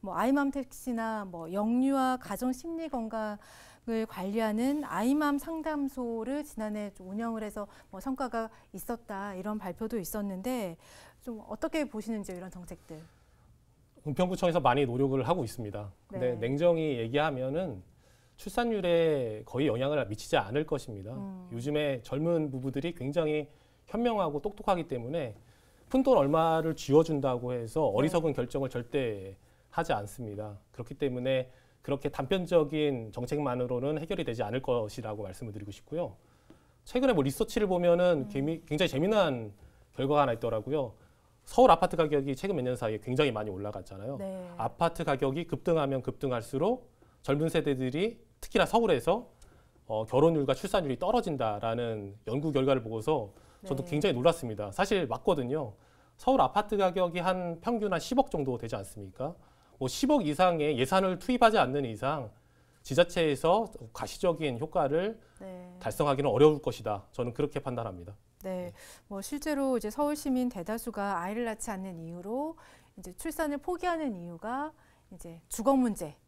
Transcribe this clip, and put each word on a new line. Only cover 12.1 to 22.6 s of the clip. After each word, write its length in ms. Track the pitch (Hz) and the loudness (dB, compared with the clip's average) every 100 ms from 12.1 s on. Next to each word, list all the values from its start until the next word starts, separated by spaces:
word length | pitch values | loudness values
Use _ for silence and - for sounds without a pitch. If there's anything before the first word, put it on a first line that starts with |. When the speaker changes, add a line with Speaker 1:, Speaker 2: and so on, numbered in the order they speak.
| 226 202 180 | -6 -6 -10
Speaker 1:
이런 140 | 185 | -10
정책들? 480 | 180 175 170 - 156 165 _ _ _ _ - _ _ _ _ 151 | -14 -14 -16 -14 -16 -16 _ _ _ _ -20 _ _ _ _ -8
Speaker 2:
은평구청에서 520 | 139 180 180 180 170 | 0 0 2 2 4
많이 240 | 131 123 | 4 4
노력을 360 | 139 120 139 135 123 | 4 2 2 2 2
하고 160 | 180 | 0
있습니다. 480 | 120 - 107 104 104 - _ | 0 -6 -8 -8 -10 -14 _
근데 240 | 190 127 | -4 -2
Speaker 1:
네. 40 | 120 | 0
Speaker 2:
냉정히 600 | 113 139 175 165 156 127 | -2 2 4 4 2 -2
얘기하면은 840 | 113 135 156 135 131 147 185 101 - _ _ _ _ _ | 0 2 0 0 -2 -2 -4 -8 -14 _ _ _ _ _
출산율에 1040 | - 214 240 220 180 170 165 147 120 107 120 | -6 -2 0 0 4 4 6 4 0 -6 -6
거의 220 | 127 143 | 0 2
영향을 360 | 113 135 147 113 | 2 0 0 -2
미치지 280 | 104 - 156 | -4 0 2
않을 300 | 101 127 156 | 2 -2 -2
것입니다. 460 | 139 - 104 98 | -4 -6 -12 -10
Speaker 1:
음. 360 | 127 196 190 180 | -10 -10 -12 -10
Speaker 2:
요즘에 480 | 117 127 147 151 131 | -8 -2 0 0 -2
젊은 480 | - 135 165 170 156 | -4 -2 2 2 0
부부들이 440 | 131 | -2